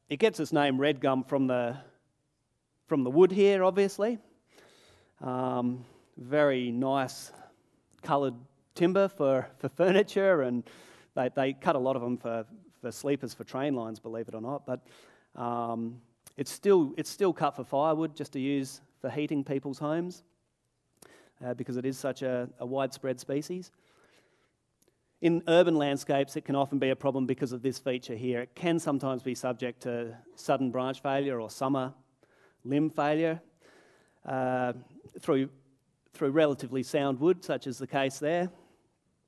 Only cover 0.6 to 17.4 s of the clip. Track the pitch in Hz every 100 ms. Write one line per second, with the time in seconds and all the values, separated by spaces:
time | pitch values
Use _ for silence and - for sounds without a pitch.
0.6 | 143 131 143 139 139 131 123 143 131 123
1.6 | 120 135 - _ _ _ _ _ _ _
2.6 | _ _ _ 151 123 143 185 190 196 196
3.6 | 185 190 196 - 214 226 - _ _ -
4.6 | - _ - _ _ _ 135 127 127 127
5.6 | 123 127 123 - _ - 123 147 147 131
6.6 | 123 120 135 139 127 - - - - _
7.6 | _ _ _ _ - 143 135 120 131 _
8.6 | _ - 170 185 196 - 139 131 127 -
9.6 | 135 - 170 202 208 196 196 170 127 123
10.6 | - - - - _ - 123 139 135 135
11.6 | 190 147 127 131 120 120 120 117 113 214
12.6 | - _ 120 110 139 139 120 - 113 131
13.6 | 147 131 113 107 117 113 113 110 117 143
14.6 | - 127 - - - _ _ - 120 120
15.6 | 117 117 117 123 - _ - - 139 -
16.6 | 202 190 143 160 151 - 196 160